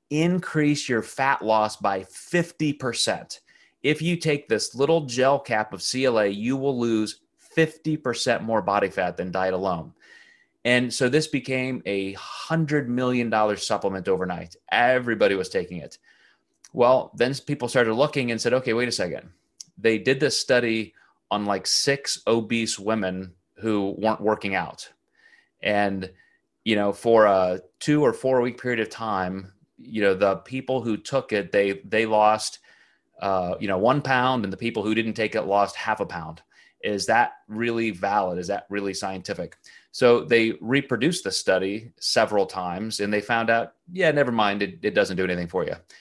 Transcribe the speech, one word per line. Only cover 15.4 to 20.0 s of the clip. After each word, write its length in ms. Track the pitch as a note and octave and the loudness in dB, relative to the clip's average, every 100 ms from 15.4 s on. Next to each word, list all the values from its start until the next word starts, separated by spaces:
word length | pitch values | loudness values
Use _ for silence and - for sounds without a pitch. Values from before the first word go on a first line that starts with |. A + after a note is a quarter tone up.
| F2+ | -2
taking 300 | F#2+ F2 F2 | -4 -4 -8
it. 200 | C2+ - _ _ _ _ _ _ - | -12 -18 _ _ _ _ _ _ -6
Well, 380 | A#2+ A#2+ C3 - - | 2 4 4 0 -2
then 180 | B2 | -2
people 320 | C3+ - C#3+ A#2+ | -2 -6 -6 0
started 280 | C3 A2+ | 2 2
looking 360 | A2+ D3 D3 A#2+ | 2 2 0 -2
and 100 | A2+ | -2
said, 120 | A#2+ | 0
"Okay, 200 | B2+ B2+ | 0 0
wait 140 | A2+ B2 | -2 -2
a 60 | |
second." 380 | - F2+ C#2 - _ _ - - - | -2 -4 -6 -14 _ _ -20 -20 -2
They 220 | A2+ | 0
did 220 | A2 | 2